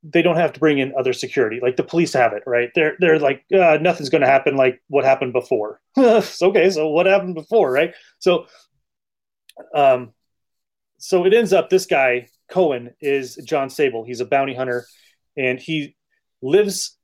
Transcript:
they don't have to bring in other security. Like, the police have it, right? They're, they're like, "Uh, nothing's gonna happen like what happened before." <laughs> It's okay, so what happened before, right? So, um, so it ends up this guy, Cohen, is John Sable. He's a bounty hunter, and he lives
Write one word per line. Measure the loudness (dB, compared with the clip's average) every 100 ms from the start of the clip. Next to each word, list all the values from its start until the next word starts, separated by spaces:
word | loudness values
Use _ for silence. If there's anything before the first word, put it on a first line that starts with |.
they | -2 0
don't | 0 0
have | -2
to | 0
bring | 0 0
in | -2 -2
other | -4
security. | -4 -4 -2 -2 -2
Like, | -4 -4
the |
police | -4 -2 0
have | 0 0
it, | -2 -4
right? | -2 -2
They're, | -2 -2 0
they're | 2 2
like, | 0 -2 _
"Uh, | 2 4 4
nothing's | 0 -2 -2
gonna | 0 4
happen | 2 2 2
like | 0 0 _
what | 0
happened | 2 0 0
before." | -4 -2 -4 -4 -12 _
<laughs> | 2
It's | 4 4 0 -2
okay, | 0 2 2
so | 0 -2
what | 0 2
happened | 2 0
before, | -10 -2 0 2
right? | 0 -2 -6 _ _
So, | 0 0 -2 _ _ _ _ _ _ _ _ _ _ -20 -8
um, | 2 2 2 -4 _ _ _ _ _ _ _ _ _
so | -2 0
it | 4
ends | 2 2
up | 0 2
this | -2 0
guy, | 0 0 0 -6 _ _
Cohen, | -2 0 -2 -8 _
is | -4 -4 -6 -16
John | -6 -4 -4
Sable. | -2 -2 -2
He's | -10 -10
a |
bounty | -2 -2 -2
hunter, | -6 -6 -6 -8 _ _ _ _ -6
and | -4 -6
he | -6 -8 -8 _ _ _ _ _
lives | 0 0 0 -4 -12 _